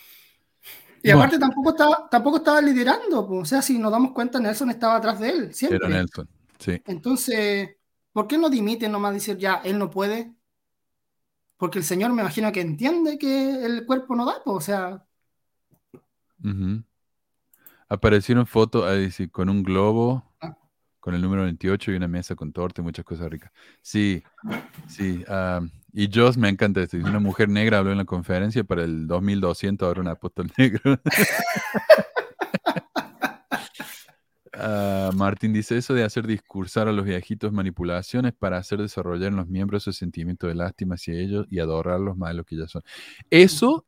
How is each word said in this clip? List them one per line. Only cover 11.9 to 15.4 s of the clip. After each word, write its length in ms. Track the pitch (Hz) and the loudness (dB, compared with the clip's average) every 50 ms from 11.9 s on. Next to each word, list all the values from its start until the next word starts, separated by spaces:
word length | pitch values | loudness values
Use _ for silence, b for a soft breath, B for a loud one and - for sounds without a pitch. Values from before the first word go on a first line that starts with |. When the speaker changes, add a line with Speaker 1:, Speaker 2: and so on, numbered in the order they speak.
| 180 185 208 240 | 0 0 0 2
Speaker 1:
me 100 | 247 226 | 2 0
imagino 280 | 196 175 147 220 214 214 | 0 -2 -2 0 -2 0
que 80 | 208 185 | 0 -2
entiende 560 | 175 165 151 147 240 285 349 339 320 302 294 285 | -2 -2 -2 -2 0 0 2 2 0 0 0 -2
que 460 | 294 269 269 269 269 269 277 254 240 | -2 0 0 0 0 0 -2 -2 -2
el 220 | 233 233 226 233 | -2 -2 -2 -2
cuerpo 300 | - 262 262 262 - 247 | 0 -2 0 0 -2 -2
no 80 | 240 240 | -2 0
da, 160 | 285 - - - | -2 -2 -4 -4
po, 100 | 294 294 | -4 -4
o 60 | 175 | -2
sea. 440 | 151 202 202 190 185 180 196 196 _ _ _ _ _ _ _ _ | -2 -2 -2 -2 -4 -6 -8 -12 _ _ _ _ _ _ _ _